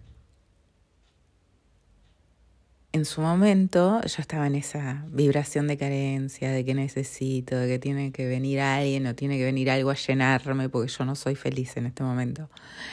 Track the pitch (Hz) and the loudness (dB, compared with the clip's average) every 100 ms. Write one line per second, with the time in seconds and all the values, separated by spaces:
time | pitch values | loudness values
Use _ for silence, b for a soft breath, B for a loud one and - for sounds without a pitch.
0 | - - _ _ _ _ _ _ _ _ | -20 -20 _ _ _ _ _ _ _ _
1 | _ _ _ _ _ _ _ _ _ _ | _ _ _ _ _ _ _ _ _ _
2 | _ _ _ _ _ _ _ _ _ 160 | _ _ _ _ _ _ _ _ _ -2
3 | 151 - 160 175 208 196 190 175 180 220 | -2 0 2 6 6 6 6 6 6 4
4 | - - 151 160 143 139 143 151 139 139 | 0 -6 -4 -2 0 0 -2 -6 -4 -6
5 | 156 131 143 143 139 147 147 143 139 139 | -4 2 4 4 0 -2 -2 0 -2 0
6 | 139 135 135 - 131 135 127 135 135 135 | 0 -2 -4 -4 -2 -2 0 -2 -2 -4
7 | 131 - 131 131 127 127 123 127 139 139 | -6 -4 -2 -2 -2 -2 0 0 -2 -2
8 | 139 131 127 127 135 139 139 135 139 135 | -4 -4 -4 -2 0 0 2 2 2 0
9 | 131 120 139 139 127 135 131 131 135 139 | -2 -2 -2 0 2 2 2 2 2 0
10 | - 135 131 131 139 135 131 127 117 - | 0 2 4 2 0 -2 0 -2 -2 -2
11 | 131 139 - 139 135 131 127 - 123 127 | -4 -2 -4 -4 -4 -4 -6 -4 -6 -4
12 | 131 123 123 151 156 B B B B | -2 -2 -2 -6 -10 B B B B